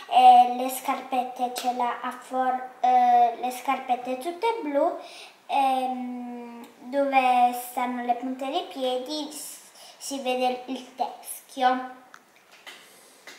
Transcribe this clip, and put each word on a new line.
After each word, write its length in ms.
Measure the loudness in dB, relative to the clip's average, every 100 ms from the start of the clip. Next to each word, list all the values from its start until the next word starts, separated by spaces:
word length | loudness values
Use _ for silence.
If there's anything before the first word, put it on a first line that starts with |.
| 0
e 460 | 8 12 12 8 2
le 100 | -4
scarpette, 840 | -4 -4 -6 -4 -4 -4 -6 -6
ce 180 | -4 -4
l'ha 280 | -2 -2 -4
a 80 | -8
for-, 640 | -12 -6 -2 -2 -2 -6 -2
eh, 580 | 2 4 6 6 6 2
le 100 | -6
scarpette 680 | -4 -4 -4 -2 -4 -4 -6
tutte 400 | -6 -4 -2 -2
blu, 360 | -2 0 0 -2 -10 -18 -20 -20 -4
ehm, 1200 | 0 2 0 -2 -6 -8 -10 -12 -14 -16 -18 -20 -20
dove 720 | -6 -2 2 2 4 4 2 0 -8
stanno 340 | -6 -4 -4
le 100 | -4 -4
punte 300 | -6 -8 -6
dei 140 | -6
piedi 680 | -6 -6 -4 -4 -6 -8 -10
s-, 240 | -12 -16 -18 -20 -20 -20 -16
si 240 | -10 -8
vede 440 | -4 -2 -2 -4 -8
il 280 | -12 -12
teschio. 420 | -8 -8 -8 -16 -16 -16 -2 0 0 -6 -16 -20 -20 _ _ _ -20 -20 -20 -20 -20 -20 _ -20